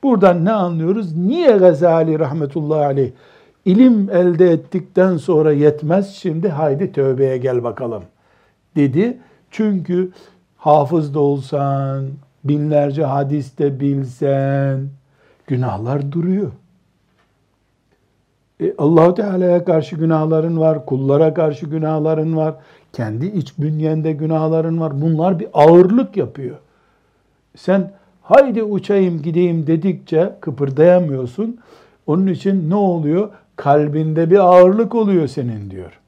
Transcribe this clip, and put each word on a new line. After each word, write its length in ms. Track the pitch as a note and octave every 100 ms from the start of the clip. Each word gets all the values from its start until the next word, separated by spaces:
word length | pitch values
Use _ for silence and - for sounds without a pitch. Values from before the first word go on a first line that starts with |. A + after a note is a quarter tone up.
Buradan 420 | C#4 A#3 F#3+ F3
ne 80 | E3+
anlıyoruz? 640 | A3 F3+ E3 D#3+ G#3 G3 D#3+
Niye 400 | F3+ D#4 E4 G#3
Gazali 640 | F#3 D3+ E3+ E3 D#3+ D#3
rahmetullahi 680 | D#3 D#3 C#3+ D#3 D3 D#3
aleyh 260 | C#3+ C#3 B2+ B2+ _ _ _ _
ilim 460 | - F#3 B3+ A3+ G3
elde 400 | F#3+ F3+ E3 F3+
ettikten 640 | D#3+ - F#3 D3 - F#3+ F3
sonra 360 | - D#3+ D#3
yetmez, 640 | D3 D3 D3 D3+ F3+ G3
şimdi 340 | - F3+ D#3+ G3
haydi 440 | D3 D#3 C#3 -
tövbeye 460 | - C3+ C3 C3+ C3
gel 260 | C3 B2
bakalım 380 | A#2 A2 B2 A2 F2 _ _ _ _ _ _ -
dedi. 420 | C#3+ C#3+ A3+ B3 _ _ _
Çünkü 600 | - G#3+ G3 E3 F3+ F#3 - - _ _ _
hafız 580 | D#3 D3+ C#3 E3 D3
da 60 | C#3+
olsan, 880 | C#3+ C#3+ C3 D3 C#3 C#3 C#3 C3+ C3+ C#3 _ _
binlerce 600 | C#3 D3 D3 D3+ C#3+ C#3
hadis 540 | D3 C#3 C#3+ D3 C3 _
de 220 | D3 C3+
bilsen 1080 | C#3 C#3 C3 B2 C#3+ C3+ C3+ C#3 C#3 C3+ C#3 C#3 _ _ _ _ -
günahlar 680 | B2+ B2 G2 A2+ C#3+ C#3
duruyor. 380 | E3 E3+ F#3 F#3 - _ _ _ _ _ _ _ _ _ _ _ _ _ _ _ _ _ _ _ _
E, 140 | E3 -
Allah-u 360 | D3 E3 E3+
Teala'ya 500 | F3+ G3+ F#3 F3+ F3
karşı 320 | F3 D#3+ D3+ D#3+
günahların 640 | D#3+ D#3+ D#3 D#3+ E3 E3
var, 260 | D#3+ D#3 -
kullara 480 | C3+ C3+ C#3+ D#3+
karşı 320 | D#3 D#3+ D3 D#3+
günahların 680 | D#3+ D#3 D#3 D#3 D#3+ D#3 D#3+
var, 180 | D#3 D#3 _ _ _
kendi 340 | - A#2 A2 E3
iç 320 | G#3 C#3+ -
bünyende 540 | D3 D#3 D#3 D#3 D#3
günahların 680 | D3+ D#3 D#3+ D#3+ D#3+ E3 E3
var. 200 | D#3+ C#3
Bunlar 400 | D#3+ D#3 F3 F3+
bir 80 | A3
ağırlık 640 | D#3 D3+ F3 F3+ A#3 A3+ G3
yapıyor. 400 | B2+ - C3 A#2 _ _ _ _ _ _ _ _ _ _
Sen 360 | - F#3+ F3+ - _ _
"Haydi 400 | - A#3+ C4+ A3
uçayım 600 | G#3+ G3+ - G3+ F#3+ E3+
gideyim" 440 | D3+ E3 F3+ E3+ D3
dedikçe 680 | E3 F#3 F#3+ - D#3 F#3 -
kıpırdayamıyorsun. 1160 | - C3 C#3 C3+ E3 F3+ E3+ C3+ B2+ - A3+ A#3+ _ - _ _ -
Onun 200 | D#3+ F#3+
için 440 | E3 G3 G3 D#3
ne 40 |
oluyor? 540 | G3+ G3 F3 D3 E3 G#3 - _ -
"Kalbinde 720 | C#3+ D3 D3 D3 D#3 D#3 E3
bir 80 | G3
ağırlık 560 | F#3 F3+ F3+ G3+ A3+
oluyor 320 | A#3 G#3+ F#3+ C#3+
senin." 440 | - B2 G#2+ G2+
diyor. 300 | F#2+ F2 _